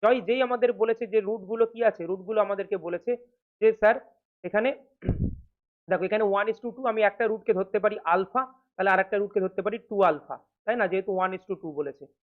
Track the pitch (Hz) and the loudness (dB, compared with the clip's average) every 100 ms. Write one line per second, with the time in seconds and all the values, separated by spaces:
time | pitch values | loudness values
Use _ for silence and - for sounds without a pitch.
0 | 208 254 180 247 254 247 240 202 226 226 | 4 2 2 0 0 2 0 2 0 0
1 | 226 214 196 220 190 226 226 233 226 - | 0 0 0 -6 -6 -2 -2 2 0 0
2 | 170 185 185 214 196 196 196 196 165 175 | -6 -6 -4 0 0 -2 -4 -6 -4 -6
3 | 196 240 - _ _ _ 220 220 208 254 | -4 -6 -8 _ _ _ 2 4 2 2
4 | - _ _ _ 180 208 233 - _ _ | -4 _ _ _ -4 -2 -2 -4 _ _
5 | - - - - - _ _ _ - 180 | -4 -2 -2 -6 -18 _ _ _ -4 -2
6 | 185 208 214 196 208 220 240 240 262 220 | -2 0 0 0 -2 -4 -6 -6 -4 2
7 | 208 202 226 220 190 185 190 208 202 208 | 0 2 -2 -2 0 0 0 0 0 -2
8 | - 175 190 247 254 - _ - 190 190 | 0 0 2 -2 -4 -8 _ -2 2 2
9 | 190 208 202 202 185 185 190 220 _ 202 | 2 0 -2 -2 -2 -2 -4 -6 _ 2
10 | 185 151 - 123 _ _ - 240 196 190 | 2 2 -4 -16 _ _ -6 -2 0 -2
11 | 190 185 185 185 _ 175 170 143 143 135 | -2 -2 -2 -4 _ -10 -8 -8 -8 -8
12 | 135 _ | -20 _